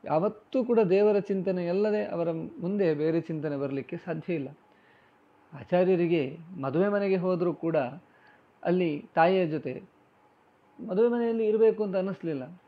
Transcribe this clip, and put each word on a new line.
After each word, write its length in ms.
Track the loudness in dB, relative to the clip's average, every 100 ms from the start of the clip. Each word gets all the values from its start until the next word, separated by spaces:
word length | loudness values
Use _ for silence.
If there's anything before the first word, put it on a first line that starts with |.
| 0
ಯಾವತ್ತೂ 580 | 0 0 -4 _ -2
ಕೂಡ 160 | 2 2
ದೇವರ 400 | 4 4 4 4
ಚಿಂತನೆ 480 | 0 -2 -2 -2 0
ಅಲ್ಲದೆ 380 | 0 0 0 -2
ಅವರ 260 | -2 -2
ಮುಂದೆ 640 | -4 -8 -8 -4 0 2
ಬೇರೆ 280 | 2 2 0
ಚಿಂತನೆ 360 | -2 -6 -4 -4
ಬರಲಿಕ್ಕೆ 400 | -4 -6 -8 -12
ಸಾಧ್ಯ 360 | -8 -8 -4
ಇಲ್ಲ. 160 | -6 -6 -12 _ _ _ _ _ _ _ _ _
ಆಚಾರ್ಯರಿಗೆ 840 | -18 -2 2 4 4 4 2 0 -6 -16 -8
ಮದುವೆ 260 | -4 0 2
ಮನೆಗೆ 280 | 2 0 0
ಹೋದರೂ 380 | 0 0 0
ಕೂಡ 240 | -2 -2 0 -2 -8 _ _ _ _ _ _
ಅಲ್ಲಿ 460 | 0 2 0 -2 -4 2
ತಾಯಿಯ 320 | 4 4 0
ಜೊತೆ 360 | -2 -6 -10 -14 _ _ _ _ _ _ _ _ -16 -6
ಮದುವೆ 200 | 0 2
ಮನೆಯಲ್ಲಿ 400 | 2 -2 0 0
ಇರಬೇಕು 360 | 4 4 4
ಅಂತ 120 | -2 -2
ಅನ್ನಿಸ್ಲಿಲ್ಲ. 680 | -2 -4 -6 -6 -8 -16